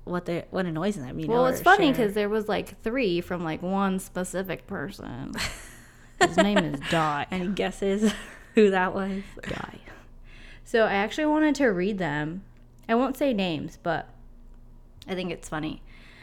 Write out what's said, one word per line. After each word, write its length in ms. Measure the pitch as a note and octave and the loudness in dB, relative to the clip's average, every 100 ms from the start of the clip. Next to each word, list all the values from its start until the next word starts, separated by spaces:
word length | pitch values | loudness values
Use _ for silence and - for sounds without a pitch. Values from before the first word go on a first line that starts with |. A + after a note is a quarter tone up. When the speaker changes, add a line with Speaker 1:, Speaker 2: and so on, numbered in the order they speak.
Speaker 1:
what 220 | - F3 F3 | -6 -6 -4
they, 200 | E3+ - | -4 -4
what 140 | F#3 F3+ | -4 -4
annoys 300 | D#3 F#3+ G3+ | -2 -2 -4
them, 240 | B2+ D#3+ | -6 -6
you 80 | D#3+ | 0
Speaker 2:
Well, 160 | A#3+ | 2
Speaker 1:
know, 60 | B3+ | 4
Speaker 2:
it's 120 | C4 | 4
Speaker 1:
or 40 | - | 6
Speaker 2:
funny 280 | G4 D#4 | 6 6
Speaker 1:
share. 120 | B3+ G#3 | 4 2
Speaker 2:
'cause 60 | G#3 | 0
there 140 | G#3 | 0
was, 180 | A3 G#3+ | 0 0
like, 340 | F3+ F3 - | -2 -4 -8
three 380 | A#3 B3+ G#3+ E3+ | -4 0 0 0
from, 220 | F3 F3+ | -2 -4
like, 180 | E3 D#3 | -4 -4
one 380 | F3+ G3 G3 F#3 | -2 0 0 0
specific 680 | - F#3 F3+ F3+ F#3+ - - | -4 -6 -4 -4 -4 -8 -8
person. 640 | G3 C#3+ - - A#2+ - - - - - - | -8 -8 -10 -12 -10 -8 -6 -6 -8 -16 -20
Speaker 1:
<laughs> 440 | - - - - | -20 -20 -16 2
Speaker 2:
His 160 | F4 - | 4 4
name 200 | G3+ G3+ | 4 4
is 200 | D#3 C#3+ - | 2 -2 0
Dot. 380 | E3 D#3 D3 - | 2 2 0 -2
Speaker 1:
Any 180 | F#3 F3+ | -4 -2
guesses 680 | F#3 F#3+ - G3 G3+ G#3+ G3+ - | -2 -2 -2 0 2 2 0 -6
<laughs> 220 | - - - | -18 0 6
who 140 | G#3 | 6
that 220 | F#3+ F#3 G3 | 6 2 0
was? 260 | G3 G3 - - | -2 -4 -8 -12
Speaker 2:
Guy. 360 | - - - - - - - - - - - - | -8 -8 -8 -12 -18 -20 -20 -20 -20 -20 -18 -18
So 220 | - A#3 G#3+ | 0 4 4
I 80 | |
actually 340 | G3 G#3+ - D4+ | 4 0 0 2
wanted 280 | D4+ D4+ C#4 | 4 4 4
to 120 | C4 | 4
read 300 | F3 F#3 G3+ | 4 0 0
them. 440 | E3 D3 D3+ F3+ - - - - - | -2 0 -2 -6 -12 -20 -20 -14 0
I 60 | A#3 | 2
won't 200 | B3+ C4 | 2 0
say 160 | C#4+ | 0
names, 440 | G#3+ F#3 D3+ D#3+ - | 2 0 -2 -6 -8
but 260 | F3 D#3 - - - - - - - - - - - | -4 -4 -6 -16 -20 -20 -20 -20 -20 -20 -20 -18 -8
I 60 | |
think 180 | F#3 F3+ | -6 -6
it's 160 | - - | -8 -8
funny. 340 | D#3 D#3 - - - - - | -6 -6 -8 -14 -20 -20 -20